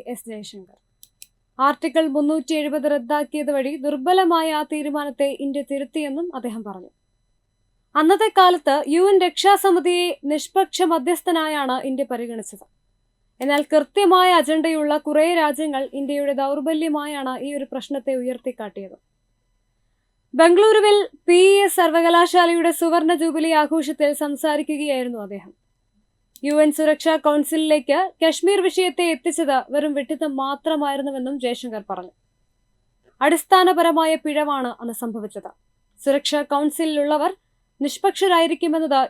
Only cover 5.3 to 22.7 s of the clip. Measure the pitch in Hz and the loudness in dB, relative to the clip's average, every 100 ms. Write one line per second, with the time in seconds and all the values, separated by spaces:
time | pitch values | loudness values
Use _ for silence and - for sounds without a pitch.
5.3 | - 277 277 269 277 277 320 294 277 349 | -2 -6 -6 -6 -6 -6 -8 -6 -6 -8
6.3 | 277 247 220 208 185 - _ _ _ _ | -8 -10 -10 -12 -14 -18 _ _ _ _
7.3 | _ _ _ _ _ _ 285 311 381 427 | _ _ _ _ _ _ 0 4 4 2
8.3 | 381 370 359 294 277 285 320 381 392 359 | 4 4 4 2 0 2 2 4 4 2
9.3 | - 381 403 392 339 320 349 349 - 277 | 2 2 4 4 2 2 0 0 -4 -4
10.3 | 294 - 370 381 - 349 330 254 349 - | -4 -2 -2 0 0 0 0 0 -2 0
11.3 | 330 311 302 269 254 269 262 277 240 233 | -2 -2 -4 -4 -4 -4 -4 -4 -6 -8
12.3 | 226 202 196 _ _ _ _ _ _ _ | -12 -14 -18 _ _ _ _ _ _ _
13.3 | - 262 285 294 311 294 - 392 370 370 | -6 0 0 2 0 2 2 4 6 6
14.3 | 339 277 320 330 311 294 294 302 302 320 | 4 2 0 0 0 0 -2 0 2 2
15.3 | 349 302 277 311 269 277 269 277 285 285 | 2 0 0 -4 -4 -6 -8 -6 -4 -2
16.3 | 269 269 294 285 320 320 294 294 294 262 | -2 -2 -2 -2 -2 -2 -4 -6 -8 -8
17.3 | 254 277 285 277 269 - 277 254 262 247 | -8 -8 -8 -8 -12 -8 -8 -4 -4 -4
18.3 | 247 262 247 208 202 190 - _ _ _ | -8 -8 -10 -12 -14 -18 -20 _ _ _
19.3 | _ _ _ _ _ _ _ _ _ _ | _ _ _ _ _ _ _ _ _ _
20.3 | 254 330 349 427 427 415 415 392 _ - | 4 6 6 6 6 4 4 0 _ 2
21.3 | 349 381 392 392 - 339 320 339 339 349 | 4 6 6 2 2 2 2 4 4 4
22.3 | 359 339 339 330 | 4 4 2 0